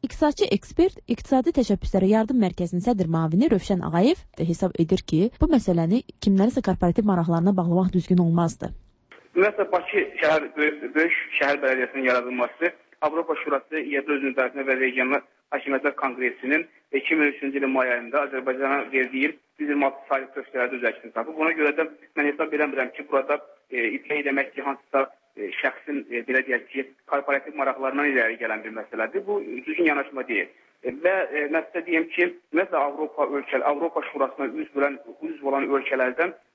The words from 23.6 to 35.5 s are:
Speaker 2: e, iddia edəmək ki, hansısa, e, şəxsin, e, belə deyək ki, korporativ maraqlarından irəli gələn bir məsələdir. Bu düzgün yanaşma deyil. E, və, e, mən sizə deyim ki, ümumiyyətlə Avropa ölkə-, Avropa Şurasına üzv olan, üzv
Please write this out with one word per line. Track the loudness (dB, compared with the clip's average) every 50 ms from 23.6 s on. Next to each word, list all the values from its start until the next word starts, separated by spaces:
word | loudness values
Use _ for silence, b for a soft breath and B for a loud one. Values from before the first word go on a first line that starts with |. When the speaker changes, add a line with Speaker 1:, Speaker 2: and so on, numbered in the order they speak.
| _ _
Speaker 2:
e, | -4 -2 -2 -2 -2
iddia | -4 -6 -4 -4 -2
edəmək | -2 -2 -2 -2 -2 -4 -6
ki, | -8 -6 -6
hansısa, | -6 -6 _ _ 0 0 0 0 -6 _ _ _ _
e, | -10 -8 -8 -6 -4
şəxsin, | -4 -4 -4 -4 -10 -8 -6 -6 -6 -6
e, | -6 -6 -4
belə | 0 0 0 0
deyək | 0 -4 -4 -4 -6
ki, | -8 -8 -8 -8 -12 _ _ -4
korporativ | -2 -2 0 0 -2 -2 -2 -6 -6 -2
maraqlarından | -2 -2 -2 -2 -4 -2 -2 0 0 2
irəli | 2 2 2 2 0 -2
gələn | -4 -4 -4 -6 -6
bir | -10 -10 -12
məsələdir. | -12 -8 -6 -4 -4 -2 -4 -6 -4
Bu | -2 -4 -4 -4 -6 -10 -10 -8
düzgün | -8 -2 0 2 2
yanaşma | 2 0 -4 -6 -6 -10 -6 -4
deyil. | -2 -4 -4 -4 b b b b b _ -8
E, | -8 -8 0 0
və, | 0 2 2 -2 -2
e, | -4 -4 -4 -2
mən | -2 -4 -4 -4
sizə | -10 -10 -4
deyim | 0 0 0 0 -2 0
ki, | 0 0 0 0 -8 _ _
ümumiyyətlə | -2 -2 -2 0 0 0
Avropa | 0 0 -2 -4 -6 -6 -2 -2 -2 0 0 -4
ölkə-, | -4 -2 -2 0
Avropa | 0 0 0 0 -2 -2 -2 -4 -6 -4
Şurasına | -2 -2 -2 -2 -2 -6 -6
üzv | -6 -4 -6 -8 -6 -2 0
olan, | 0 0 -2 -6 -14 -18 -16 -10
üzv | -10 -10 -10 -6 -4 -2